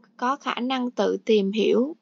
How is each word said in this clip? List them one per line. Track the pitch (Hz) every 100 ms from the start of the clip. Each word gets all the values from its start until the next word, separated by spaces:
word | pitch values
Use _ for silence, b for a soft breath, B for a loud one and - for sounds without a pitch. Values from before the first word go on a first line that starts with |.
| _ -
có | 247 277
khả | 262 -
năng | 247 262 247
tự | - 190 196 -
tìm | 220 196
hiểu | 214 202 214 269 330